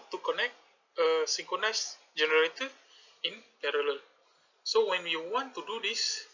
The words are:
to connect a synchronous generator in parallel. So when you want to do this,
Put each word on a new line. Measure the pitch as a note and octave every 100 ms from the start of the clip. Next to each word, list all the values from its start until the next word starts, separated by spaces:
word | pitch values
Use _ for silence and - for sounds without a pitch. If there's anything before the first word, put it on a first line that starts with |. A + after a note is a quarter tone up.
| -
to | F3
connect | - C#3 B3 - _ _ _ -
a | D#3+ D#3+ D#3
synchronous | - E3 F3+ G#3 A3 - - - -
generator | D#3 D#3 D#3+ - C4 - - - - _
in | E3+ G#3 - _
parallel. | D3 C#3+ C#3+ C#3+ - _ _ _ _ _
So | - A3 G#3
when | F#3 E3+
you | D#3+ E3
want | A3+ C4+
to | - D#3
do | A3
this, | G3+ A3+ - - -